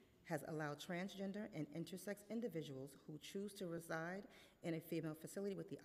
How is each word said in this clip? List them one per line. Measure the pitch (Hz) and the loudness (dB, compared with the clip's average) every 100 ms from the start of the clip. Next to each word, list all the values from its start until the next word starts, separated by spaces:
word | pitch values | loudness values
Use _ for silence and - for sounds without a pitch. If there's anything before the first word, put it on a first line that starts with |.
| - - | -20 -12
has | - 156 - | 2 2 2
allowed | 156 147 147 | 2 2 0
transgender | - 175 196 196 196 202 220 | 0 0 0 0 0 0 0
and | 160 147 | 0 0
intersex | 160 165 185 - 202 - | 0 -2 -2 -2 -4 -2
individuals | 226 226 160 143 131 139 - - | 0 2 0 -2 -2 -6 -8 -10
who | 151 | -8
choose | - 196 202 | -4 -2 -2
to | 202 180 | -2 -2
reside | 165 165 165 165 190 - - - - | 0 0 0 2 -2 -4 -12 -18 -2
in | 175 | 2
a | 160 | 2
female | 160 165 156 156 | 4 2 2 0
facility | 160 202 202 | -2 0 2
with | 180 165 | 2 0
the | 139 | -4